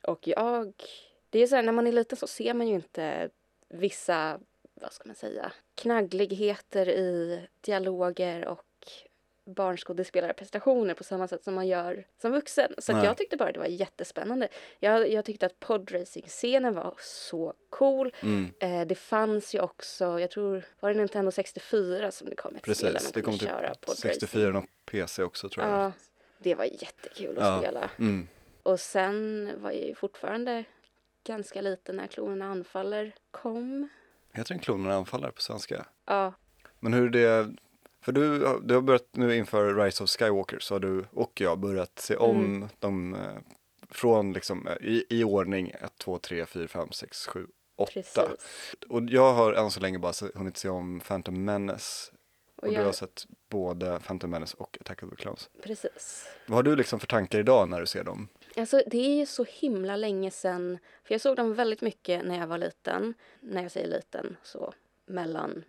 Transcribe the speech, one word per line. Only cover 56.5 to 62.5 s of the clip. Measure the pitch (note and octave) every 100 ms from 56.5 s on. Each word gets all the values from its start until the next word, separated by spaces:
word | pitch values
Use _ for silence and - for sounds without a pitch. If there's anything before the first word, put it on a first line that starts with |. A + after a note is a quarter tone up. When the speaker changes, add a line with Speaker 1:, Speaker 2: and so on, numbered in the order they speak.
| A2+
Speaker 2:
har |
du | C#3 D3
liksom | A#2+ A2+
för | -
tankar | A#2 F#2 G#2+
idag | G#2+ B2+ F2+
när | F2
du | E2+
ser | F#2+
dem? | F2+ G2 G#2 _ - -
Speaker 1:
Alltså, | A3+ C#4 A#3+
det | A#3+
är | C4 D4
ju | C#4+
så | -
himla | A#3+ - D4 G3+ F#3+ G3+
länge | G#3+ F#3+ F#3+
sedan, | - F#3+ F3+ F3+ F3+ _ -
för | -
jag | A3
såg | C#4 B3+
dem | A#3
väldigt | G#3+ A#3 A3
mycket | A3+ - - F3 F3+
när | F3
jag |
var | E3